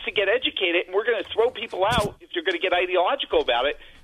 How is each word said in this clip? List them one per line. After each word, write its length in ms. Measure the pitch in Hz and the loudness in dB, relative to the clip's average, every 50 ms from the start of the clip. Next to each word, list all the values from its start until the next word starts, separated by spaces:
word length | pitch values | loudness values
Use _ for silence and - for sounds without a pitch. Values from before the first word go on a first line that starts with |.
| - | -4
to 60 | 226 | -4
get 160 | - 208 196 190 | -2 0 2 2
educated, 560 | 220 262 - 220 - - 196 175 170 180 - | 2 0 0 -2 -2 0 0 2 2 0 0
and 80 | - 180 | 0 -2
we're 120 | 202 220 | -2 0
gonna 180 | 233 233 202 160 | 0 -2 -2 -4
throw 260 | - - 190 226 254 | -4 0 2 2 2
people 360 | - 202 233 - - 175 190 | 0 -4 -12 -8 -2 0 0
out 320 | 214 247 226 208 196 - - | 2 2 2 0 -2 -4 -10
if 80 | 175 - - | -14 -8 -6
they're 100 | 175 160 | -4 -2
gonna 160 | 190 175 165 | -2 -2 0
get 120 | 180 185 175 | 0 0 2
ideological 680 | 180 185 180 180 180 175 208 269 277 - - 196 160 | 2 0 2 2 2 2 2 0 -2 -2 0 0 0
about 240 | 139 135 120 117 127 | 2 2 0 0 0
it," 140 | 147 - - - - - - | -2 -2 -6 -12 -20 -20 -20